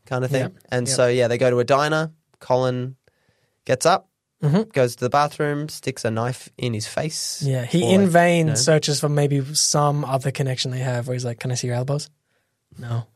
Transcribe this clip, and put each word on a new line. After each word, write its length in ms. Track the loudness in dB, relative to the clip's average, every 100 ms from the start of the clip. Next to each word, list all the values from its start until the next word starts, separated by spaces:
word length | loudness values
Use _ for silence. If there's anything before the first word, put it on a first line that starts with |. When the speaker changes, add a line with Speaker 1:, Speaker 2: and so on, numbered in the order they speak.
| -6
Speaker 1:
kind 180 | -4
of 80 | -2
thing. 120 | -2
Speaker 2:
Yep, 100 | -4 -8 _
Speaker 1:
And 180 | -4 0
Speaker 2:
yep. 80 | 2
Speaker 1:
so, 120 | 2
yeah, 180 | 4 2
they 100 | 2
go 120 | 2
to 100 | 2
a 60 | 2
diner. 480 | 2 2 0 -2 -10 _ _
Colin 560 | -2 0 0 -2 -6 -10 _ _ _ _ _ _ -4
gets 200 | 0 2
up, 220 | 2 -2 _ _ _
Speaker 2:
Mm-hmm. 260 | 0 0 0
Speaker 1:
goes 240 | 0 0 0
to 60 | 0
the 40 |
bathroom, 600 | 2 0 -2 -4 -4 -6
sticks 340 | -8 -8 -6 -4
a 60 |
knife 380 | -2 -4 -6 -14 -8
in 160 | -6
his 120 | -4 -6
face. 540 | -6 -6 -6 -8 -4
Speaker 2:
Yeah, 220 | -2 -2 0
he 180 | 0
Speaker 1:
Or, 120 | 4 4
Speaker 2:
in 80 | 6
vain 380 | 6 6 4 2
Speaker 1:
you 40 |
know. 40 | 2
Speaker 2:
searches 440 | 2 2 2 0
for 100 | 0
maybe 340 | 2 2 0 -2 -2
some 480 | 0 2 2 0 -2
other 240 | -2 -2
connection 420 | -2 -2 -4 -4
they 80 | -4
have 280 | -4 -4 -4
where 80 | -6
he's 100 | -6
like, 140 | -6
"Can 120 | -6
I 40 | -4
see 120 | -4
your 80 | -2
elbows?" 320 | -2 -4 -6 _ _ _ _ _ _ -14
"No." 300 | -6 -6 -8